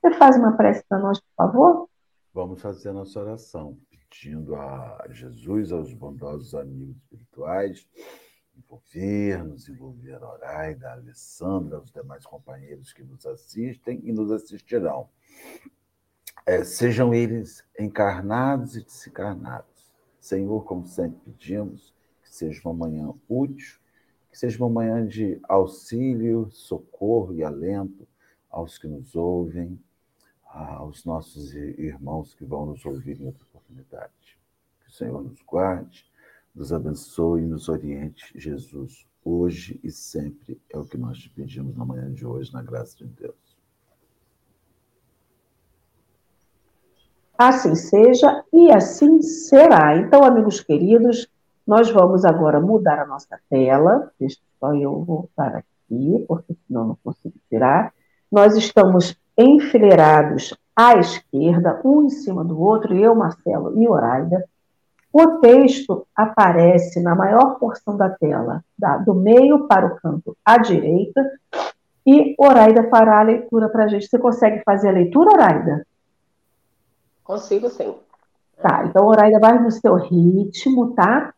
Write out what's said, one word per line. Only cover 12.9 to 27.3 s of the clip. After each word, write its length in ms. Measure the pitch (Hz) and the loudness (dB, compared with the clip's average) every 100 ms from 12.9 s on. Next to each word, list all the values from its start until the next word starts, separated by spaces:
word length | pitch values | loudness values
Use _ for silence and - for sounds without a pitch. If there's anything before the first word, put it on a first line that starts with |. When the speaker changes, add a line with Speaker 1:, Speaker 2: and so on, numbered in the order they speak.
Speaker 2:
que 100 | _ | _
nos 240 | 131 131 - | -20 _ -20
assistem 760 | - _ - 120 123 - 120 | -20 _ -16 -16 -16 -18 -18
e 80 | - | -14
nos 180 | 110 104 | -12 -10
assistirão. 760 | 107 _ 104 _ 120 85 67 - _ _ _ - - _ _ _ _ _ _ - _ - | -10 _ -20 _ -10 -8 -12 -18 _ _ _ -20 -20 _ _ _ _ _ _ -20 _ -8
É, 160 | 92 | -8
sejam 480 | - - 120 113 123 | -8 -8 -6 -4 -4
eles 500 | 117 120 113 - _ _ - | -4 -6 -10 -14 _ _ -16
encarnados 1000 | 104 - 101 92 98 113 131 139 117 117 | -14 -6 -6 -6 -10 -8 -8 -8 -12 -18
e 80 | |
desencarnados. 1040 | 104 - - - 101 98 - - _ _ _ _ _ _ | -20 -20 -20 -16 -16 -16 -18 -20 _ _ _ _ _ _
Senhor, 420 | _ 95 98 107 | _ -12 -8 -10
como 220 | 104 90 87 | -12 -16 -16
sempre 320 | - - - | -12 -12 -12
pedimos, 680 | _ _ - 98 104 92 _ _ _ _ | _ _ -16 -14 -14 -18 _ _ _ _
que 120 | _ | _
seja 260 | _ 80 76 | _ -16 -14
uma 100 | 85 | -16
manhã 380 | 82 82 78 76 71 _ | -14 -12 -12 -16 -18 _
útil, 500 | 120 139 139 - _ _ _ _ _ _ | -10 -10 -12 -20 _ _ _ _ _ _
que 80 | _ | _
seja 200 | 123 110 | -14 -8
uma 80 | 123 | -8
manhã 340 | 117 110 117 110 | -6 -6 -8 -10
de 340 | 104 104 85 _ | -10 -10 -10 _
auxílio, 1000 | 98 92 - - 117 131 120 117 113 107 | -4 -4 -10 -14 -10 -8 -6 -6 -6 -8
socorro 840 | _ _ 87 _ _ 101 117 92 | _ _ -18 _ _ -6 -6 -6